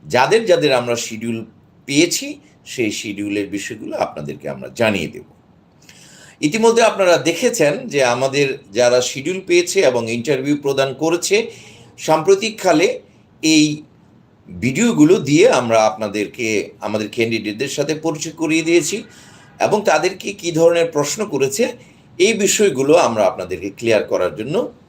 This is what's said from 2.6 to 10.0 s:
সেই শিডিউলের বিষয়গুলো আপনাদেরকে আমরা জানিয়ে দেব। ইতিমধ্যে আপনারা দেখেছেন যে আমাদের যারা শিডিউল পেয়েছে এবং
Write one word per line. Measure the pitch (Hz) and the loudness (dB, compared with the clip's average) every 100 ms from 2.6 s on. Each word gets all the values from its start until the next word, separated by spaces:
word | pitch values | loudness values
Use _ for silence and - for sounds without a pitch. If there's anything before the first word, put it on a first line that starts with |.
সেই | - - 110 | -18 -4 -4
শিডিউলের | 101 113 98 101 104 98 | -4 -10 -8 -6 -4 -6
বিষয়গুলো | 101 - - - - | -8 -10 -12 -10 -6
আপনাদেরকে | - - 73 71 71 | -6 -6 -12 -12 -12
আমরা | 69 64 | -12 -14
জানিয়ে | 65 113 98 76 | -2 0 0 -4
দেব। | - - _ _ _ _ _ _ - - - - _ | -10 -20 _ _ _ _ _ _ -20 -20 -20 -20 _
ইতিমধ্যে | 151 214 226 226 | -2 2 4 4
আপনারা | 220 196 185 160 | 4 4 2 4
দেখেছেন | 135 - 247 226 147 - - | 2 0 -2 2 0 0 -4
যে | 143 | 0
আমাদের | 127 123 135 135 143 127 - | 0 2 0 0 -2 -2 -8
যারা | 104 123 123 | 0 2 2
শিডিউল | 123 135 139 190 180 | 0 -6 -6 -8 0
পেয়েছে | 175 175 190 | 0 2 2
এবং | 151 123 | 2 2